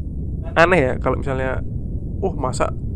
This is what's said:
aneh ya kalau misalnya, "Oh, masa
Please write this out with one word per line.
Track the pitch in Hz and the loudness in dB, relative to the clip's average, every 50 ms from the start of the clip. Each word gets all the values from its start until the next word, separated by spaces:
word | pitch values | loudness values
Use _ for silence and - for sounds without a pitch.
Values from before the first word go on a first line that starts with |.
| - - - - - - - - - - | -4 -4 -4 -4 -4 -4 -4 -4 -4 -4
aneh | - 160 170 175 185 165 | 2 4 4 6 6 4
ya | 131 127 - | 4 4 2
kalau | - - 131 123 | 0 0 0 0
misalnya, | - - 139 131 131 131 131 127 123 - - - - - - - - - - - - | 0 0 -2 -2 0 0 0 -2 -2 -2 -2 -4 -4 -4 -2 -4 -2 -4 -2 -2 -2
"Oh, | 196 185 | -2 -2
masa | - - 175 165 - - - - - - - - - | 0 0 -2 -2 2 0 0 0 0 -2 -2 -2 -2